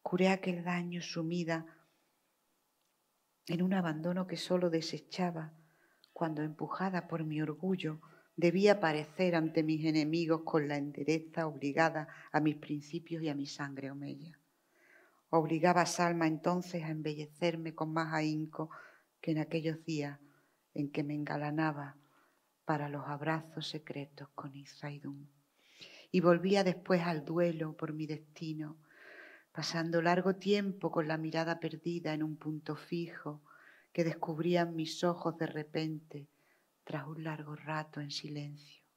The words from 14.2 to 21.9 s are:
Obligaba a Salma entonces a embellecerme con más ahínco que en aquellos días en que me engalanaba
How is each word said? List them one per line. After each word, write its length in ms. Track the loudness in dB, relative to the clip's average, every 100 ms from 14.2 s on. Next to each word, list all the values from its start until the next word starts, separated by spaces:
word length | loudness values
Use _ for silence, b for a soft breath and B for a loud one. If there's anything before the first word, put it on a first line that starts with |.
| -14 -20 _ _ b b b b b b b
Obligaba 520 | 4 4 4 6 6
a 40 | 4
Salma 400 | 4 4 6 4
entonces 560 | 4 2 2 0 -4
a 80 | -4
embellecerme 840 | -4 -2 -4 -8 0 0 0 -4
con 180 | -4 -2
más 200 | 0 0
ahínco 580 | 2 2 0 -2 -4 -8 B B B B _
que 100 | -2
en 80 | 0
aquellos 460 | 0 0 -2 -4
días 340 | -4 -2 -2 -6 b b b b b
en 160 | -4 -4
que 140 | -2
me 100 | -2
engalanaba 840 | -2 -2 -2 -2 0 0 -2 -8